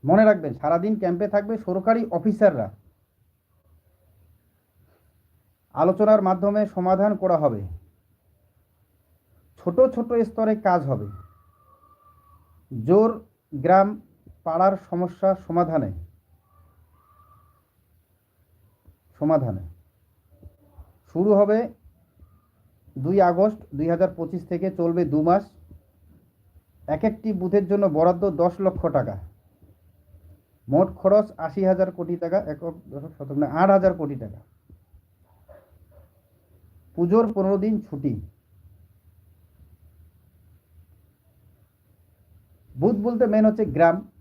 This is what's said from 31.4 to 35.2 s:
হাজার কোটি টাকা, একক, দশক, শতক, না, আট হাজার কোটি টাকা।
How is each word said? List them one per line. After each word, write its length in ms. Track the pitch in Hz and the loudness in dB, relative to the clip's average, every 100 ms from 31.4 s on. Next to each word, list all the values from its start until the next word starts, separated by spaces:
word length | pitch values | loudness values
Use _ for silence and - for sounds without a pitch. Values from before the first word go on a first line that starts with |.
| 160 196 190 | -8 -2 0
হাজার 260 | 185 185 | 2 0
কোটি 240 | 180 170 175 | -4 -8 -6
টাকা, 200 | 170 185 | -2 -4
একক, 360 | 151 151 170 165 - | -4 -10 -10 -14 -16
দশক, 220 | 143 156 - | -16 -16 -16
শতক, 140 | 135 | -8
না, 140 | 139 147 | -4 -2
আট 240 | 151 190 | 2 4
হাজার 240 | 196 185 | 4 2
কোটি 220 | 175 147 131 | -2 -8 -8
টাকা। 240 | 110 98 _ _ _ - _ - _ _ | -12 -16 _ _ _ -20 _ -20 _ _